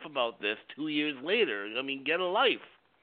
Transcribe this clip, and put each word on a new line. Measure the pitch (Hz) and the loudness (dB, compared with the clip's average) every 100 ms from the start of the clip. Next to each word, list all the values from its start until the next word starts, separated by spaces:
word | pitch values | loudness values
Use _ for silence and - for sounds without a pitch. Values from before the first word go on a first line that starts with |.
| 165 | -4
about | 139 117 - | 0 0 0
this | 104 107 - - | -2 -2 -6 -6
two | 151 | -2
years | 147 151 131 | 0 0 -2
later. | 151 233 170 101 104 117 | 0 2 2 0 -2 -4
I | |
mean, | 135 135 | -4 -4
get | 135 170 | 0 0
a | 180 | 2
life. | 208 254 120 - - _ _ | 2 2 2 -6 -20 _ _